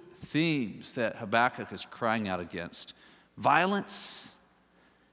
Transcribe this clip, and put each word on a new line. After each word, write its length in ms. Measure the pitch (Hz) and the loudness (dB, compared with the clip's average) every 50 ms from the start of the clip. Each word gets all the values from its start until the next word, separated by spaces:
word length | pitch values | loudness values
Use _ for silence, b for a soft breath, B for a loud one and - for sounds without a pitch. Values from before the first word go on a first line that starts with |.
| - - - - - | -16 -20 -20 -20 -18
themes 680 | - - 147 165 170 151 139 117 92 - - - - - | -2 0 2 2 4 2 2 0 -2 -6 -10 -14 -8 -4
that 240 | 131 113 101 - | -2 -2 -2 -2
Habakkuk 560 | - 117 98 113 117 120 127 - - 101 - 101 | -4 -6 2 4 6 6 4 2 -2 -8 -8 -8
is 140 | 92 - - | -10 -10 -12
crying 380 | - - 120 113 110 113 107 95 | -6 -2 0 2 2 2 2 0
out 120 | 92 87 | -2 -2
against: 520 | 87 82 - 85 87 - - - - - - b b b b b b b b - | -4 -6 -6 -8 -8 -8 -10 -12 -14 -14 -16 b b b b b b b b 0
violence 1000 | 104 127 143 160 180 190 202 196 - - - - - - - - - - - - _ _ _ _ _ _ b b b b b b b b | 4 6 6 6 6 4 2 0 -2 -4 -10 -10 -10 -10 -10 -10 -12 -14 -18 -20 _ _ _ _ _ _ b b b b b b b b